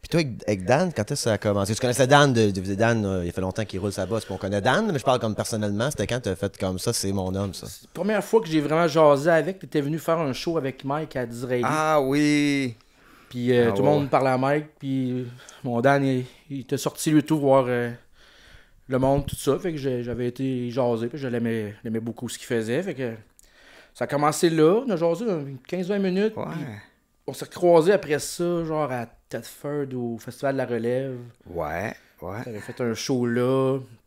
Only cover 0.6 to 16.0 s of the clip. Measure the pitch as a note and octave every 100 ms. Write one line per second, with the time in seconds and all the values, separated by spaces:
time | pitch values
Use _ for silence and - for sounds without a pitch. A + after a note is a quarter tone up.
0.6 | F#2 C3 F3+ C#3+ G#2 C#3+ A#2+ G#2 A2 G2+
1.6 | G2 A2 B2 B2 B2+ C#3+ C#3+ A#2 G#2 F#2+
2.6 | F#2+ G2 A2+ A#2 G2+ F#2+ F2 F2 F#2 G2+
3.6 | G#2+ F#2 G2+ G2 F#2 A2 - F#2+ F#2+ G2+
4.6 | G#2 D#3 A3 D3 - B2+ A2+ G2+ A2 A2
5.6 | G#2 G2+ C3 - G2+ A#2+ G#2 F2+ G2 -
6.6 | F#2+ F#2 - - G2 G2 F#2 F#2+ G2+ -
7.6 | - - - - F#3+ G#3 F#3+ A3+ E3+ D#3
8.6 | C#3+ D#3+ E3+ D#3 D3+ C#3 D#3 E3 D3+ F#3+
9.6 | D3 D#3 C#3+ D#3+ - E3 D3 A#2 - E3
10.6 | C3+ B2+ C3+ D3 D#3 C3+ A#2+ A#2 B2+ B2
11.6 | A#2+ D#3 D#3 D#3 C3+ C#3+ D3 D3 D3 C#3
12.6 | C3 A2+ _ _ _ - - B2 B2 B2
13.6 | A#2 G2+ C#3+ D3 C#3 C#3 C3+ B2+ C3+ D3
14.6 | D3+ _ C#3 C3+ B2+ B2+ A#2+ B2 - -
15.6 | B2+ A#2 C3 C#3+